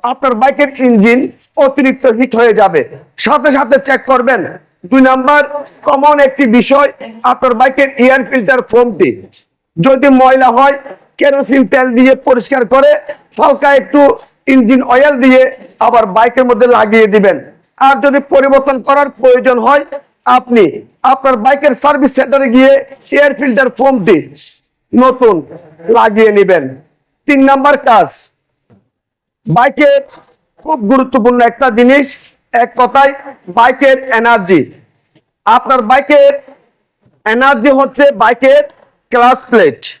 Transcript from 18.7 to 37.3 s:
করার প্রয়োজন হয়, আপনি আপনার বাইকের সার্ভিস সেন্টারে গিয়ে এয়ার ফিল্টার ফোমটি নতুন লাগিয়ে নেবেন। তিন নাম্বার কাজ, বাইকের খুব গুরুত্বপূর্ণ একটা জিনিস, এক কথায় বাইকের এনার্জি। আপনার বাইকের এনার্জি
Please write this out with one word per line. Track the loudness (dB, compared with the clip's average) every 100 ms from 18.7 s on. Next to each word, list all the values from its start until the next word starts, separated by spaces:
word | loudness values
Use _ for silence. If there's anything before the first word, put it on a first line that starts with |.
| -4 -2
করার | -2 -2 0
প্রয়োজন | 0 2 0 -2
হয়, | 0 0 -2 -16 _ _ -2 -2
আপনি | 0 0 0 -2 -18 _ -2
আপনার | -2 -2 -2 -2
বাইকের | 0 -2 0
সার্ভিস | -2 0 -2 -2
সেন্টারে | -2 -2 0 2
গিয়ে | 4 2 -2 -20 _ 0
এয়ার | 0 -2
ফিল্টার | -4 -2 -4 -2
ফোমটি | -2 0 0 0 -2 -20 -20 _ _ _ _
নতুন | 0 0 2 0 0 -8 -20 -20 _ -2
লাগিয়ে | 0 0 2 2
নেবেন। | 2 0 0 -4 -14 _ _ _ _ -4
তিন | 0 2
নাম্বার | 2 0 0 2
কাজ, | 0 0 -6 -20 _ _ _ _ _ _ _ _ _ _ _ -4
বাইকের | 0 0 0 0 0 -4 -20 _ _ _ _ -8
খুব | -6 -2
গুরুত্বপূর্ণ | -2 0 -2 0 0 0
একটা | 0 -2 0
জিনিস, | 2 2 -2 -12 _ _ _
এক | -4 -4 -2
কথায় | -2 2 0 -2 -18 -20 -8 0
বাইকের | 0 2 0 0 -2 -2
এনার্জি। | 0 -2 0 -2 -2 -12 _ _ _ _ _ _ -2
আপনার | -2 0 -4
বাইকের | 0 -2 2 2 4 0 -8 _ _ _ _ _ _ _
এনার্জি | -6